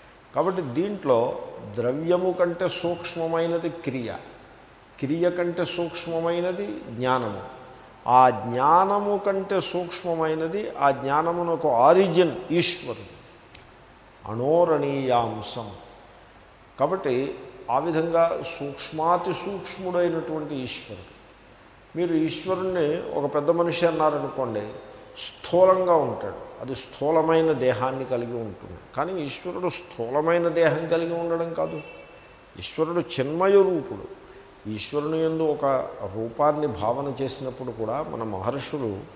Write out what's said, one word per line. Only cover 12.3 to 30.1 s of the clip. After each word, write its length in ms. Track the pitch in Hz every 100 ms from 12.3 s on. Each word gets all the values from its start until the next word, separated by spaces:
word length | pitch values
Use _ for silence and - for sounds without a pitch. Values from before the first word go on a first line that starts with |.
| 123 -
ఈశ్వరుడు, 640 | 165 - - 127 107 98 - - - - - - - - - - - -
అణోరణీయాంశం. 1400 | 113 131 170 170 151 139 139 131 120 113 110 107 123 107 95 - - - - - - - - - -
కాబట్టి 580 | 147 185 143 123 139 - - - -
ఆ 80 | 127
విధంగా 640 | 165 160 165 165 165 151 147 -
సూక్ష్మాతి 760 | 143 135 - 156 160 180 190
సూక్ష్ముడైనటువంటి 1200 | 170 190 196 - - 185 175 175 160 156 156 147
ఈశ్వరుడు. 600 | 143 123 - - 98 92 - - - - - - - - 156
మీరు 180 | 175
ఈశ్వరుణ్ణి 1000 | 160 160 - 185 185 185 180 147 170 -
ఒక 220 | - 143
పెద్ద 160 | 147 143
మనిషి 360 | 170 170 - 170
అన్నారనుకోండి, 760 | 160 156 147 139 - 123 107 107 101 - - - -
స్థూలంగా 800 | - - - 170 185 185 180 165
ఉంటాడు, 640 | 127 113 101 - - -
అది 140 | 123
స్థూలమైన 800 | 131 - - 139 160 160 160 160
దేహాన్ని 520 | 143 127 117 127 135
కలిగి 320 | 131 123 117 120
ఉంటుంది. 420 | 110 90 - 87 - -
కానీ 260 | 160 190
ఈశ్వరుడు 460 | 143 - 180 180 180
స్థూలమైన 800 | - - - 117